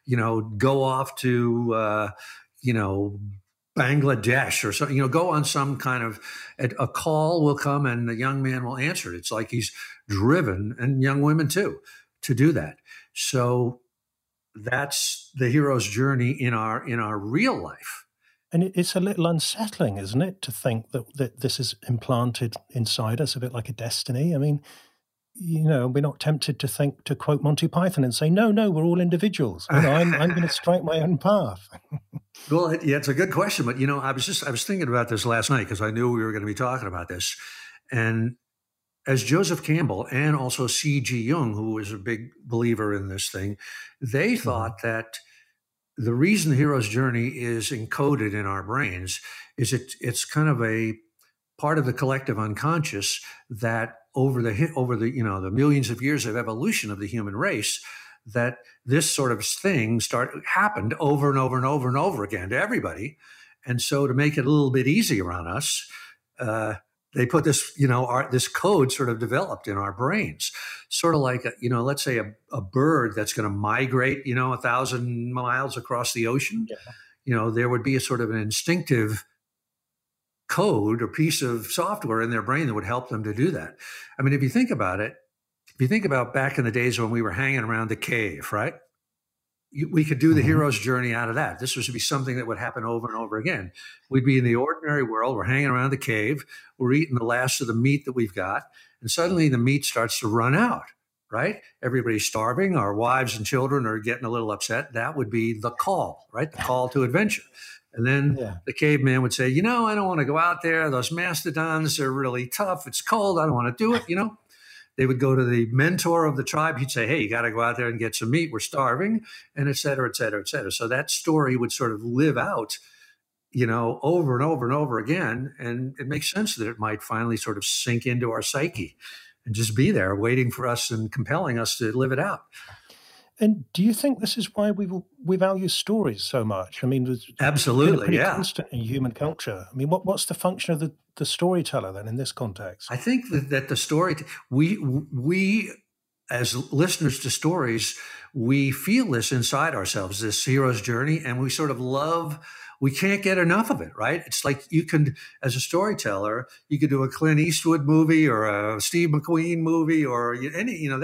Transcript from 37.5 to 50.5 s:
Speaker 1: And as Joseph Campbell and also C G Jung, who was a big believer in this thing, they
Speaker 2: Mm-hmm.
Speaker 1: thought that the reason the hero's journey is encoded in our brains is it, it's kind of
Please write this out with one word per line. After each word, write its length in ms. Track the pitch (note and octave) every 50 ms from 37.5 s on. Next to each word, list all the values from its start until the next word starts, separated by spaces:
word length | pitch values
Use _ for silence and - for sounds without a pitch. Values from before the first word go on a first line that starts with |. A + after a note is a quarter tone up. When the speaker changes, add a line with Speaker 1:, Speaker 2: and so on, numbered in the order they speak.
| - - - - - - _ -
Speaker 1:
And 440 | C3 A#2 A2+ A2+ A2+ A2+ A2+ A#2+ A#2+ - _ _ _ _ _ _ _ _ _ _ _ _ -
as 180 | C#3 C3+ B2 G#2+
Joseph 400 | A2 D3 F#3 G3+ D#3+ F3 - -
Campbell 440 | D3+ D3+ E3+ F3 G#2+ F#2+ G2 B2 -
and 240 | C3 C#3 D3 D#3 D3+
also 300 | C#3 C3 B2+ - - B2+
C 360 | A2+ - - - D3+ C#3+ C#3
G 200 | A2+ A2+ B2 A#2
Jung, 320 | A2 A#2+ D#3+ F3 C3+ A2 G#2
who 200 | G#2 A2 A2+ A2
was 160 | A2 G#2 G2+
a 60 | A2 G2
big 300 | F#2+ A#2 A2+ G#2 A#2+ - - _ -
believer 500 | B2 A#2 A#2 A#2+ A#2 A#2 G2+ G#2+ G#2 G#2
in 140 | G2 G2 G2
this 200 | F#2+ F#2+ - -
thing, 280 | - F#2+ G2 G2+ G2+ - - - - - - - - -
they 340 | C#3+ A2+ A2+ C#3 F3+ A#3 B3
Speaker 2:
Mm-hmm. 100 | - -
Speaker 1:
thought 380 | - B2 A2+ A2+ A#2 A#2 -
that 380 | - A#2 A2+ A2+ - - - - - _ _ _ _ _ _ _ _ _ _ _ _ _ _
the 180 | - A2 A#2 A#2
reason 340 | B2 D3+ F#3+ G#3+ G3 D#3 D#3
the 60 | C3+
hero's 320 | B2 D3 D3 C#3+ C3 G#2+ G2+
journey 380 | G#2+ B2+ C3+ B2+ A#2+ A#2 A#2
is 420 | C3 - B2 A#2+ A#2+ A#2 A2+ G2+ -
encoded 640 | C#3 A2 A2 - - - C#3 C#3+ D3 B2+ A2 G#2 G2
in 120 | G#2+ G2+
our 160 | G2 G2 F#2+ F2+
brains 580 | G2 A#2 C#3 C#3+ G2 F2+ F2+ F#2 F2+ - - - - - - - - _
is 140 | - B2 -
it, 220 | C3 A#2+ - - - -
it's 260 | C#3 B2 - - -
kind 240 | - - D3+ D#3
of 140 | D#3